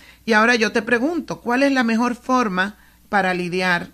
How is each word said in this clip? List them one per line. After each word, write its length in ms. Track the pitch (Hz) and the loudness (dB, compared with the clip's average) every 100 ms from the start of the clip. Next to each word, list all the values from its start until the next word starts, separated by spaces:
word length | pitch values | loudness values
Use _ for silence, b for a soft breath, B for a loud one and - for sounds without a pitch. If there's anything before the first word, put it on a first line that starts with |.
| B B - | B B 0
Y 80 | |
ahora 220 | 214 226 247 | 2 4 2
yo 160 | 214 | 0
te 100 | 233 | -2
pregunto, 600 | 220 240 269 339 - 160 | 0 0 0 -4 -6 -8
¿cuál 220 | 220 240 | -4 0
es 80 | 277 | 2
la 120 | 269 | 2
mejor 320 | 233 226 240 240 | 0 0 -2 -4
forma 640 | - 254 226 185 196 208 b b _ | -2 0 0 -2 -4 -6 b b _
para 240 | 208 185 | 0 0
lidiar 580 | 180 180 180 185 175 180 | -2 -4 -2 -2 -2 -4